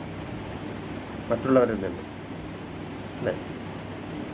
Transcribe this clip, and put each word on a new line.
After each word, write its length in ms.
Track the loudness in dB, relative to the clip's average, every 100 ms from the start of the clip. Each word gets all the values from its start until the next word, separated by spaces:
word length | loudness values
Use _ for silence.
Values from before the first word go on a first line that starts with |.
| -6 -6 -4 -4 -4 -4 -4 -4 -4 -6 -4 -6 2
മറ്റുള്ളവരിൽ 480 | 2 8 10 10 6
നിന്ന്, 200 | 0 -2 -6 -8 -8 -8 -8 -8 -8 -8 -6 -6 -8 -2
അല്ലേ? 160 | 0 0 -2 -6 -6 -6 -6 -6 -6 -6 -6